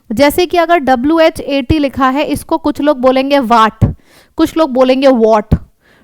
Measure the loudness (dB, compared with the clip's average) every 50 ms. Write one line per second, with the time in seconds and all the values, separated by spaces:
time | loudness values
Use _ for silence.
0 | _ -8 -2 0 0 2 2 0 -2 -2 -2 -2 0 0 0 0 0 0 0 0
1 | 0 0 0 2 2 2 0 -2 -6 -6 -4 -4 -2 -2 -2 -2 -2 -2 -2 -2
2 | -2 -2 0 -2 -4 -4 -4 -8 -6 -4 -6 -4 -2 -4 -4 -2 0 -2 0 0
3 | 0 0 0 0 0 0 0 0 0 2 2 2 2 2 0 0 -2 -2 -2 -4
4 | _ _ _ _ _ _ _ -2 -2 -2 0 -2 -2 -2 0 0 0 2 2 2
5 | 2 2 2 2 2 2 2 0 0 0 -2 -4 -4 -6 _ _ _ _ _ _